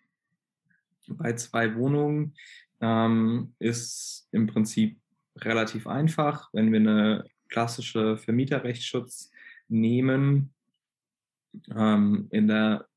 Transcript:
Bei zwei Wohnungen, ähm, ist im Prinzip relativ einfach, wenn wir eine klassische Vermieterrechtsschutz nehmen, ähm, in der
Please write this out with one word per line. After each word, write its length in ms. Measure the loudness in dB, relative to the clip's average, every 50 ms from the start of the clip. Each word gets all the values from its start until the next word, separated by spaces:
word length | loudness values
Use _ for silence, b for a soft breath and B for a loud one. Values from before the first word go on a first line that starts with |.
| _ _ _ _ _ _ _ _ _ _ _ _ _ _ _ _ _ _ _ _ _ -14
Bei 260 | -10 -6 -4 -4 -4
zwei 400 | -4 -6 -6 -4 -2 -2 -2 -2
Wohnungen, 580 | -2 0 0 0 0 0 0 0 -2 -4 -6 -8 B B B B B B B _ _
ähm, 760 | -2 0 2 2 2 2 2 2 2 2 0 -2 -4 -8 -10 _
ist 680 | -4 -4 -4 -4 -8 -10 -12 -12 -12 -14 -14 -16 -14 _ -2
im 140 | 0 0
Prinzip 540 | 0 0 0 -2 0 0 0 0 0 -2 -8 _ _ _ _ _ _ _
relativ 500 | -8 -4 -2 0 0 -2 -2 -4 -8 -8
einfach, 640 | -6 -4 0 0 0 0 0 0 0 -2 -4 -10 -6 -2
wenn 200 | 2 2 4 4
wir 80 | 4
eine 440 | 4 4 4 4 4 2 0 -2 -4 -10 _ _ _ _
klassische 680 | -4 -4 -2 -2 -4 -8 -10 -6 -2 0 0 0 0
Vermieterrechtsschutz 1120 | -2 -2 -2 0 0 0 0 -2 -2 -2 -4 -6 -6 -8 -6 -6 -6 -6 -6 -12 -18 -18 B B B B B B B B B
nehmen, 840 | 0 0 2 2 2 2 2 2 2 2 2 4 4 2 2 -2 -6 _ _ _ _ _ _ _ _ _ _ _ _ _ _ _ _ _ _ _ -20 -20 -16 -12 -4
ähm, 540 | 0 2 2 4 4 4 4 2 0 -2 -2
in 180 | 0 2 2 4
der 380 | 4 2 2 2 0 -2 -4 -12 _